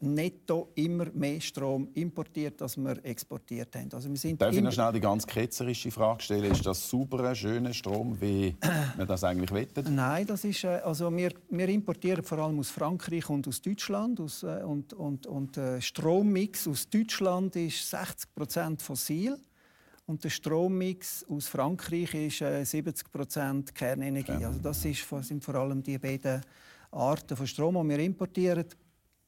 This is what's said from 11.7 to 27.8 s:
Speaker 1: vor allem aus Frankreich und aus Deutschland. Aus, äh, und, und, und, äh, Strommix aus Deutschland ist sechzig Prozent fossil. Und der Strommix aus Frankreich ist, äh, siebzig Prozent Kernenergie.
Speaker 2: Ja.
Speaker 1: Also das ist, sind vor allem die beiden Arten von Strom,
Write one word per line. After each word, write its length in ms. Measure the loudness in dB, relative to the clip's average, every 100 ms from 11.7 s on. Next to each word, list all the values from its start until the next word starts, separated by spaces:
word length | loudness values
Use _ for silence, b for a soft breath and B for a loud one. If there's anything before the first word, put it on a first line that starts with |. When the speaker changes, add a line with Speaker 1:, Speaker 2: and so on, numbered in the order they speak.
| 2 2 0 0 0
Speaker 1:
vor 140 | 0 0
allem 200 | 0 0
aus 120 | -2
Frankreich 580 | -2 -2 -2 -2 -4 0
und 180 | 0 0
aus 140 | -4
Deutschland. 580 | -2 -2 -2 0 0 0
Aus, 260 | -4 -6
äh, 180 | -6 -4
und, 300 | -2 -2 -4
und, 320 | -6 -4 -4 -4
und, 320 | -4 -4 -2
äh, 200 | -2 -2
Strommix 840 | -4 0 4 6 6 4 2 -2 -2
aus 220 | -2 0
Deutschland 680 | 2 2 2 2 2 2
ist 360 | 0 -2 -2 -4
sechzig 440 | -4 -6 -8 -10
Prozent 460 | -8 -4 -2 -2 -4
fossil. 560 | -4 -6 -2 0 0 -2 -8 b b b b b -6
Und 180 | -4
der 60 | -4
Strommix 920 | -4 0 2 4 2 0 -2 -6 -10 -6
aus 180 | -6 -2
Frankreich 680 | 0 0 0 -2 -2 0
ist, 260 | -2 -2 -2
äh, 240 | -2 0
siebzig 480 | 0 -2 -2 -6 -8
Prozent 600 | -6 -4 -2 0 -2 -4
Kernenergie. 680 | -4 -2 0 0 -2 -2 -2
Speaker 2:
Ja. 80 | -2
Speaker 1:
Also 100 | -2
das 260 | -2 -2
ist, 220 | -2 -2 -4 -6
sind 240 | -4 -6
vor 100 | -2
allem 300 | 0 0 0
die 140 | -2 -4
beiden 420 | -2 -2 0 -2 -4 B B B B
Arten 460 | 0 2 2 -2 -4
von 100 | -4
Strom, 340 | 0 2 2